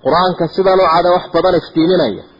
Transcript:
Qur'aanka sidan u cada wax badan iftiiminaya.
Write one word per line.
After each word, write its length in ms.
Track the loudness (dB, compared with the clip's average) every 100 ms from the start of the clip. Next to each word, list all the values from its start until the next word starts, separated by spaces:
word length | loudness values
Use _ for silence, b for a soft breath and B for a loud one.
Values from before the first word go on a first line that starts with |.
Qur'aanka 400 | 0 0 0 -2 -6
sidan 320 | -2 0 2
u 60 | 2 2
cada 140 | 2
wax 140 | 0 0
badan 220 | -2 0 0
iftiiminaya. 680 | -2 -2 0 0 0 -6 -14